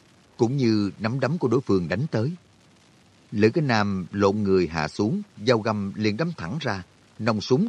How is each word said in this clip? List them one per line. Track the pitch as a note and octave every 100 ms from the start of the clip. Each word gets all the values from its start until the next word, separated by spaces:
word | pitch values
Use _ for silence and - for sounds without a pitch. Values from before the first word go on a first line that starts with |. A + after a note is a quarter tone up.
| _ _ _ -
cũng | A#2 C#3
như | A#2 G#2+ G2 -
nắm | A2 C3
đấm | B2+ E3+
của | C3
đối | C3
phương | - F#2+ E2
đánh | F#2+ D#3
tới. | A2 C3 F3+ _ _ _ _ _ _ _ _ _
Lữ | G#2 A2
Kinh | F3 C#3+
Nam | A2+ G2+ F#2+ E2
lộn | G2+ G2+ G#2+
người | G2+ F#2+ E2
hạ | D#2+ D2+
xuống, | - G#2 G3+ - - G#2+
dao | A2+
găm | A2 G#2+ G2 G2+
liền | G#2+ G#2+
đâm | E3+ D#3+
thẳng | E2+ D3+
ra, | C3+ F#2+ - _ _ -
nòng | A2 G#2+
súng | - B2+